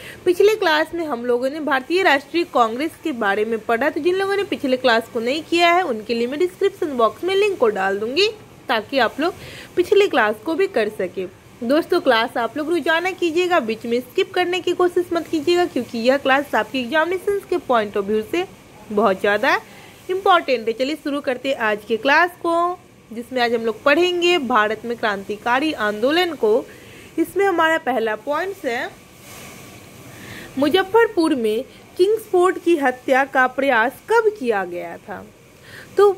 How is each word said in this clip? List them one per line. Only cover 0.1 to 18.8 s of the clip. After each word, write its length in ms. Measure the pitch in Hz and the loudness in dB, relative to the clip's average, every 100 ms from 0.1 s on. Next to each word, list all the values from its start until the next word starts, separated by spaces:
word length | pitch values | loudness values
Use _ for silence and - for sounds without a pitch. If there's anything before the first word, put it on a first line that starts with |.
| - 359 | -4 0
पिछले 300 | 359 403 427 | 4 4 4
क्लास 320 | 359 302 320 | 2 2 0
में 120 | 339 311 | -4 -6
हम 200 | 240 247 | -4 -2
लोगों 240 | 240 269 | -2 -2
ने 100 | 311 | -4
भारतीय 440 | 294 262 262 349 | -2 -2 0 0
राष्ट्रीय 400 | 370 285 - 330 | 2 2 0 -4
कांग्रेस 480 | 339 269 226 240 311 - | 0 2 2 0 -6 -6
के 80 | 330 | -8
बारे 340 | 240 208 196 220 | -2 -2 0 -2
में 140 | 220 | -4
पढ़ा, 300 | 220 233 294 | -2 -2 0
तो 120 | 320 | -2
जिन 140 | 311 381 | 0 0
लोगों 200 | 392 403 | 0 -2
ने 80 | |
पिछले 340 | 381 247 262 254 | -2 -4 -2 2
क्लास 320 | 254 226 240 | 2 2 0
को 60 | 240 | -4
नहीं 240 | 226 302 | -4 -4
किया 280 | 302 339 339 | -2 2 4
है 100 | 349 | 4
उनके 320 | 370 220 208 | 0 -4 -4
लिए 140 | 233 240 | -2 -2
मैं 120 | 294 | -2
डिस्क्रिप्शन 580 | 359 - 381 - 330 254 | -2 0 -2 -2 -4 0
बॉक्स 260 | 226 - | 0 0
में 120 | 349 392 | -2 0
लिंक 240 | 415 370 | 0 2
को 80 | 226 | 0
डाल 320 | 196 190 196 | 2 -2 -2
दूंगी 280 | 220 285 415 453 - - - | -2 0 -2 -2 -16 -12 -4
ताकि 300 | 226 208 277 | -4 -2 0
आप 160 | 214 - | 0 0
लोग 140 | 330 - - - - - | -4 -4 -12 -18 -6 -2
पिछले 320 | 359 392 392 | 2 4 4
क्लास 280 | 294 214 220 - | 4 2 0 -4
को 100 | 320 | -2
भी 120 | 381 | 0
कर 220 | 247 214 | 0 -2
सके। 560 | 214 185 190 180 - - - | -4 -8 -8 -10 -12 -20 -8
दोस्तों, 380 | 233 302 330 349 | 0 0 2 0
class 360 | 277 226 240 262 | 2 2 0 -2
आप 200 | 226 285 | -4 -4
लोग 120 | 302 | -4
रोजाना 420 | 349 302 320 359 | -2 0 0 0
कीजिएगा, 480 | 370 349 311 359 349 | -2 -2 0 2 0
बीच 260 | 226 220 233 | 0 -4 -4
में 140 | 240 | -4
skip 340 | 254 - - | -2 -2 -2
करने 260 | 370 349 359 | 0 -2 -2
की 120 | 330 | -2
कोशिश 340 | 349 359 359 349 | 0 0 0 -2
मत 140 | 339 311 | -4 -4
कीजिएगा 380 | 320 285 349 349 | -2 0 2 0
क्योंकि 320 | 269 226 233 | -2 -6 -2
यह 200 | 233 277 | 2 2
class 380 | 277 269 277 247 | 2 0 0 -2
आपके 240 | 214 262 | -2 -4
examinations 640 | 233 311 320 370 403 403 - | -2 0 0 -2 -2 -4 -2
के 120 | 359 | -4
point 400 | - 240 208 208 | 0 0 0 -2
of 60 | |
view 280 | 196 214 214 | -2 -2 -2
से 140 | 339 381 - - - | -4 -4 -10 -20 -20